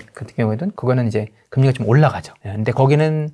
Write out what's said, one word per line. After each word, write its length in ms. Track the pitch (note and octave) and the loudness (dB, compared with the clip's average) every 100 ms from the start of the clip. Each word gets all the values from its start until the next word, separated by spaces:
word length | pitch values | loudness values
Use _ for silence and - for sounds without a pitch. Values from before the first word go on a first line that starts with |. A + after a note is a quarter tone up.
| - | -8
같은 200 | - A2 - | -18 -10 -4
경우에는 340 | A2 G#2+ F3+ - | -2 -2 -6 -4
그거는 320 | B2 B2+ A#2 | -2 0 0
이제 200 | G#2+ G#2 _ _ | -2 -4 _ _
금리가 240 | - C3+ | 0 2
좀 140 | C3 G#2+ | 2 2
올라가죠. 440 | B2+ D3+ - - - - | 4 4 0 -10 -16 -10
예, 80 | |
근데 180 | G#2 A2 | -6 -2
거기는 580 | A#2 C3+ D3+ D#3 D#3 D3+ | 0 2 2 2 -2 -6